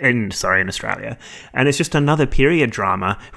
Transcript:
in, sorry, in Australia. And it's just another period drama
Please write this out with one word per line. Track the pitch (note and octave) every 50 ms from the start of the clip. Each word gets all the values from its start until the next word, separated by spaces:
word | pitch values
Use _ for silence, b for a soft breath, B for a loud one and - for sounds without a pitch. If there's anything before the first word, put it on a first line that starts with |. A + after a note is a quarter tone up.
in, | C3+ C3 A#2+ A#2+ A2 F#2+
sorry, | F2 - - F#2+ F#2+ F#2+
in | F#2 F#2+
Australia. | G2 - - G#2 G2+ F#2+ G2+ A2 A#2 B B B B B B B -
And | B2+ C3 C#3+
it's | C3+ -
just | E3 - -
another | D#3 D3 C#3+ D3+ D3 C#3+
period | B2+ - - C3 D3 F3 D#3+ C#3 B2
drama | - - G2+ F#2+ F#2 G2 G#2 G2+ G2+ B B B -